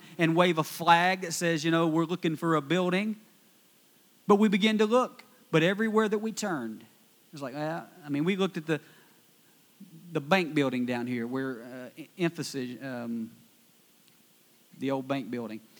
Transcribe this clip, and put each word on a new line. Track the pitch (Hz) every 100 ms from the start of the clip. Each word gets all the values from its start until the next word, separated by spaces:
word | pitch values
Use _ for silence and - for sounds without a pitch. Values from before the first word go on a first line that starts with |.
| - -
and | 165 165
wave | 180 165
a |
flag | 151 - 165 170 180 185
that | 175
says, | 156 170 165
you | 165
know, | 165 165
"We're | 160
looking | 160 175 170 151
for | 170
a | 156
building." | 139 180 180 185 214 214 - _ _ _ _ _ _ _ _ _ -
But | 202
we | 220
began | 196 220 214
to | 214
look. | 247 220 - - _ _
But | 160
everywhere | 170 202 220 208 214
that | 214
we | 220
turned, | - 208 151 113 107
it | - _ _ _ _
was | 151
like, | 135 143
uh, | 151 170 - - 143
I |
mean, | 143
we | 170 190
looked | 190 175
at | 156
the, | 147 - - _ _ _ _ _ _ _ - - - 175
the | 160
bank | 143 190 160
building | 147 135 127 123
down | 120 123
here | 123 120
where, | 131 135 117 123 127 123 -
uh, | 147 -
Emphasis, | 170 165 135 135 127 -
um, | 135 123 117 117 113 - _ _ _ _ _ _ _ _ _ _ _ _ _ -
the | 131
old | 135 131
bank | 139 110
building. | 123 110 110 -